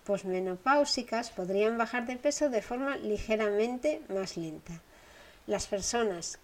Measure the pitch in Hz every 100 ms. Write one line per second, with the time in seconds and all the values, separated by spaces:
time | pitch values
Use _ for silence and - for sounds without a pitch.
0 | - 196 190 185 185 185 262 294 285 -
1 | 240 226 240 - 180 196 214 233 226 247
2 | 233 247 294 285 294 226 - 247 269 277
3 | 214 208 - 220 208 202 233 247 302 -
4 | - 190 190 175 160 156 - 170 - -
5 | - - - - - 202 - 202 180 240
6 | 220 175 - -